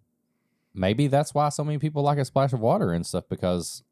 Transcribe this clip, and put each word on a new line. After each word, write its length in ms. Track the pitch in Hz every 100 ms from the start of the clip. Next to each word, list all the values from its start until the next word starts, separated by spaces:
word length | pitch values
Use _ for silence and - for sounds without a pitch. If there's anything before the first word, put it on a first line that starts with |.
| _ _ _ _ _ _ _
maybe 340 | 95 92 113 143
that's 260 | 139 151
why 160 | 147 147
so 140 | -
many 140 | 151 147
people 240 | 151 151
like 140 | 143 143
a 80 | 131
splash 280 | 139 135
of 60 | 123
water 320 | 113 190 120
and 140 | 85 85
stuff, 180 | 90 -
because 540 | 92 92 90 82 - -